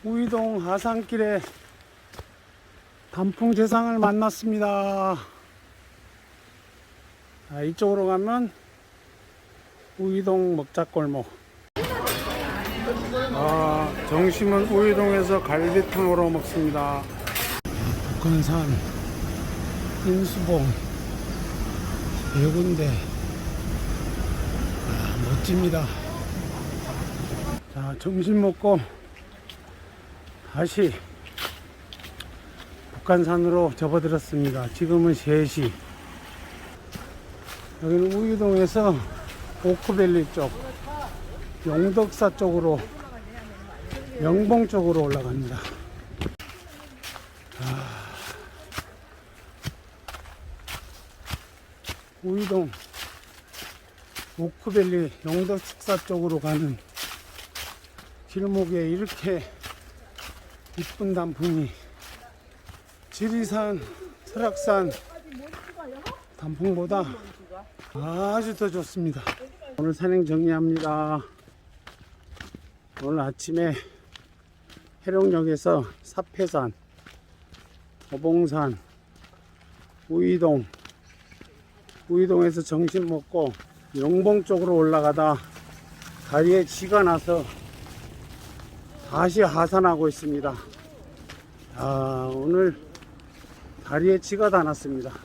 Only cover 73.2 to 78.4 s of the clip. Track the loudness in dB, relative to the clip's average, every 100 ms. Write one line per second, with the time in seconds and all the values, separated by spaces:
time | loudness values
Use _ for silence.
73.2 | -2 -6 -4 0 0 -2 -8 -20 _ -20
74.2 | _ _ _ _ _ -20 -20 -10 0 4
75.2 | 6 4 2 2 2 2 0 -10 -10 -10
76.2 | -8 -2 0 0 -2 -8 _ -20 -20 -20
77.2 | _ -20 -20 -20 -20 -20 -20 -20 -12 -4
78.2 | 2 4